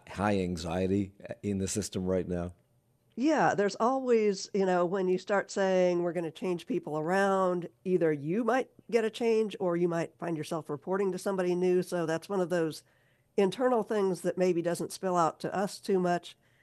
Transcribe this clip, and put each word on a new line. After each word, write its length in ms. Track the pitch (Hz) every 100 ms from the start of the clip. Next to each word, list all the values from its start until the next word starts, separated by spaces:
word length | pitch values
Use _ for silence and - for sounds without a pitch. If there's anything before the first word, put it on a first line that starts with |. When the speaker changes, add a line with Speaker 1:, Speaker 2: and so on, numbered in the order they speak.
| -
Speaker 1:
high 300 | - 104 101
anxiety 720 | 90 90 82 90 92 98 98 - - -
in 160 | 104 98
the 100 | 95
system 380 | 107 92 - 92
right 200 | 92 87
now? 280 | 87 87 90 _ _ _ _ _
Speaker 2:
Yeah, 400 | - 277 285 165
there's 200 | 151 202
always, 720 | - 226 269 254 233 214 190 -
you 100 | 208
know, 220 | 190 180 175
when 200 | 196 185
you 120 | 185
start 320 | - 202 -
saying 520 | - 190 185 180 175
we're 120 | 175
gonna 160 | 165 165
change 360 | - 190 175 -
people 320 | 175 156 151
around, 720 | 156 190 196 190 185 180 165 _
either 260 | 190 185 165
you 320 | 151 143 196
might 280 | 240 262 247 _ -
get 140 | 226
a 60 | 220
change 440 | - 233 220 220 185
or 160 | 185 170
you 100 | 175
might 300 | 170 165 -
find 200 | 170 160
yourself 320 | 151 170 151
reporting 420 | 147 170 190 202
to 60 | 180
somebody 360 | 202 196 180
new. 280 | 175 180 180
So 240 | 180 175 165
that's 240 | 165 165
one 100 | 196
of 80 | 175
those 340 | 175 165 143 - _ _ _ _ -
internal 460 | 196 185 254 247
things 400 | 196 214 190 180
that 160 | 180 175
maybe 240 | 180 170
doesn't 300 | 170 170 175
spill 240 | - 190 180
out 240 | 160 -
to 140 | 175
us 240 | - 196 -
too 200 | - 196
much. 400 | 180 175 - - _ _